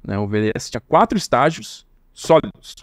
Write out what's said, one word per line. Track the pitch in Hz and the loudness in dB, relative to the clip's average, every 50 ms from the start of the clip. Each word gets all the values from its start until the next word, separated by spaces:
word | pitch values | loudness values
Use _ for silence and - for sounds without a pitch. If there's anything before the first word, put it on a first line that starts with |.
| - | -10
né? | - 98 101 | -6 -6 -4
O | 104 | -4
V | 101 104 107 | -2 -2 0
L | 107 107 - | 0 0 -2
S | - - - | -4 -8 -8
tinha | - 120 | -10 -10
quatro | - - 151 170 226 - - | -4 0 2 2 4 4 0
estágios | 190 - - 135 120 139 160 160 214 214 - - - _ _ _ _ _ _ | -2 -2 0 2 2 2 2 0 -4 -12 -16 -18 -20 _ _ _ _ _ _
sólidos, | _ - - - 165 156 117 104 - _ - - - - | _ -6 0 4 4 4 4 0 -10 _ -20 -20 -20 -20